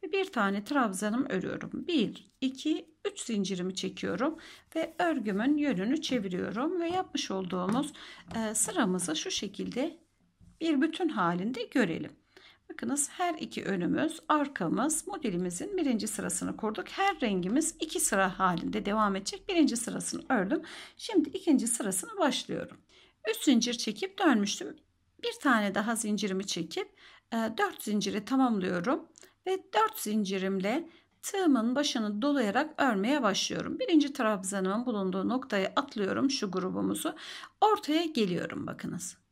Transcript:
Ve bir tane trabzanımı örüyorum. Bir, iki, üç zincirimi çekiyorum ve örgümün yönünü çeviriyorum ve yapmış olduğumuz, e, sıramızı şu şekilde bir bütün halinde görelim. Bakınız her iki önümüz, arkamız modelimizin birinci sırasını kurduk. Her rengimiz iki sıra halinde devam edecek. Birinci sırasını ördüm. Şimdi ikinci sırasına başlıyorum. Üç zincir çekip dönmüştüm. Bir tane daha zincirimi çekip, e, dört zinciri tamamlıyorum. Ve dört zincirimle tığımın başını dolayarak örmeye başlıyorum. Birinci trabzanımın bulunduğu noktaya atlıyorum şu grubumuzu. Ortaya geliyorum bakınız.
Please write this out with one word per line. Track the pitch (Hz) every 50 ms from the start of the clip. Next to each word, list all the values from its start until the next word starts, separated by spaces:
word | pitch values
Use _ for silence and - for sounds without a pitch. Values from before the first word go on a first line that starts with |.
| -
Ve | 359 -
bir | 392 381 370 -
tane | 240 202 196 196 202 202
trabzanımı | - 294 294 247 220 190 185 214 214 208 247 269 -
örüyorum. | - - 185 - - - - - - - -
Bir, | - 349 302 214 175 - - - _ _ _
iki, | - 262 262 - - 302 320 349 - - _ _ _
üç | 403 - -
zincirimi | - - 233 202 196 185 196 180 180 185 185
çekiyorum | 190 - 185 185 - - 202 - 180 233 302 330 - - - - - - _ -
ve | 320 320 - - -
örgümün | 349 339 320 269 214 214 196 190 220 269 302
yönünü | 302 294 285 240 180 190 220 269 311 -
çeviriyorum | - 269 247 190 190 180 180 190 - - 214 262 320 370 359
ve | 339 330
yapmış | 349 370 370 370 - - - -
olduğumuz, | 196 190 190 180 185 185 180 185 214 247 294 294 - - - - - - - - -
e, | 233 226 214 220
sıramızı | - - 440 440 370 262 190 180 180 180 - 311
şu | 311 - 381
şekilde | - - - 202 - - 190 190 175 233 262 330 - - _ _ _ _ _ _ _ _ - - - _
bir | - 330 320 269
bütün | 277 320 320 - 381 320
halinde | 311 226 185 170 175 180 180 220 262 453 480
görelim. | - - 285 233 175 160 - - - - _ _ _ _ - - - - _ _ _
Bakınız | 330 - - 226 262 285 - -
her | - - 370 349 339
iki | 311 - 226 - - -
önümüz, | - 196 185 175 - - - 277 320 311 - - _
arkamız | 294 302 285 285 285 - 185 160 160 190 226 302 311 - -
modelimizin | - 415 359 - 233 185 175 180 180 175 175 285 392 415
birinci | 370 330 277 240 214 - 220
sırasını | - - 190 185 185 - 180 175 -
kurduk. | - - 214 214 - 359 -
Her | - - 392 392 392 -
rengimiz | 269 226 202 185 175 180 208 285 320 - - -
iki | - 320 - 359
sıra | - - - 196 190 185 180 -
halinde | 185 185 175 170 - 180 175 214 196
devam | 202 202 220 214 202 196
edecek. | 190 196 - - 381 - -
Birinci | 392 339 302 - 220
sırasını | 233 - - 190 - 175 - - - - -
ördüm. | 262 226 190 190 269 - - - - - - - -
Şimdi | _ - - 453 370 - -
ikinci | - 381 - - 294 226 202
sırasına | 233 - - - 202 185 - - 466 440 403
başlıyorum. | 349 277 - - - - - - - - - - _ _ - - - _ _ _ _ -
Üç | 453
zincir | - - 311 277 233 233 240 240
çekip | 233 - - 208 - - 381 - -
dönmüştüm. | 403 339 254 220 202 202 - - 359 - - - _ _ _ _ _ _ _ _ -
Bir | 466 453 453 -
tane | 294 247 220 208 202 190
daha | - 208 214 233
zincirimi | 226 - 214 208 202 208 208 190 190 202
çekip, | 202 - 180 170 170 - - 415 - - _ - - - - _ _ -
e, |
dört | 226 226 220 220 - 403 392 320 - -
zinciri | - 208 208 196 208 196 220 202
tamamlıyorum. | - 269 262 262 247 226 202 180 185 - 180 175 220 277 - - - _ - - - _ _ _
Ve | 359 381 370 - - -
dört | 440 440 427 - -
zincirimle | - 208 214 220 208 185 196 190 185 190 196 196 180 196 233 302 339 - - - _ _ _ _ -
tığımın | - - 392 381 339 269 233 214 233 254
başını | 269 294 285 - 254 220 208 214 208 220
dolayarak | 285 294 285 240 202 196 - 302 - - -
örmeye | - 269 226 196 190 226 277 302 247
başlıyorum. | 208 185 - - - - - - - - 320
Birinci | 508 494 359 302 285 285 -
trabzanımın | - 247 214 214 196 190 185 196 202 190 190 196 220 247
bulunduğu | 254 233 208 190 185 185 196 185 196
noktaya | 226 254 262 - - 202 190 - -
atlıyorum | - 285 - - 220 202 185 196 - 247 269
şu | 269 - - 196
grubumuzu. | 180 190 180 185 185 196 202 190 190 - - 311 - - - - - - - - _ _
Ortaya | - 427 440 440 - - 294 320 349
geliyorum | 320 311 - 220 185 175 165 - - - - -
bakınız. | - - - - - - - - - - _ _ _